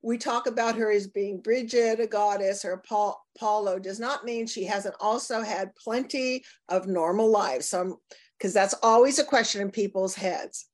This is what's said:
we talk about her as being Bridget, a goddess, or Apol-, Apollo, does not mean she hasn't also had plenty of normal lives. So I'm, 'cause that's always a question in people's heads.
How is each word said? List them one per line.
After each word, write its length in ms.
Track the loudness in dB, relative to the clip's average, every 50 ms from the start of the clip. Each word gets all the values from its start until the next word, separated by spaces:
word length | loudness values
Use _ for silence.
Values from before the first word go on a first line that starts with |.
| -2
we 160 | -2 -4 -2
talk 280 | -2 -2 -2 0 -2
about 300 | -2 -2 0 0 0 0
her 160 | 0 0 2 2
as 140 | 0 0
being 340 | -2 _ -4 -4 -4 -4 -8
Bridget, 580 | -2 0 0 0 0 0 0 2 2 2 2 0
a 80 | -2
goddess, 560 | -2 0 0 2 2 0 0 0 -2 -2 -2 -4
or 120 | -6 -8
Apol-, 420 | -8 -8 -4 0 0 0 0 -2 -6 _ _ _
Apollo, 420 | -4 0 0 0 2 0 -2 -4 -4
does 200 | -6 -8 -8 -6
not 280 | -4 -4 -4 -4 -4
mean 200 | -6 -6 -4 -4
she 180 | -6 -6 -6 -4
hasn't 320 | -4 -4 -4 -4 -6 -8 -2
also 400 | -2 0 0 0 -2 -4 -4 -4
had 340 | -4 -4 -4 -4 -6 -6 _
plenty 680 | _ -8 -4 -4 -4 -2 -2 -4 -2 -2 -2 -2 -4 -6 -12 -20 _ _ -2
of 180 | -2 -2 -2
normal 440 | 0 -2 0 0 2 2 4 4 4
lives. 400 | 4 4 2 0 -2 -2 -4 -2
So 100 | -2 -2
I'm, 160 | -2 -4 -6 -10 _ _ -20 -20 _ _ _ _
'cause 140 | -4 0 4
that's 220 | 4 4 4 2 2 4
always 360 | 6 8 8 8 6 6 2
a 60 | 0
question 380 | 2 2 2 2 2 -2 -4 -4
in 80 | -4
people's 440 | -2 -2 -2 -2 0 -2 -2 -2 -4
heads. 520 | -4 -4 -4 -4 -4 -8 -10 -12 -16 -16 _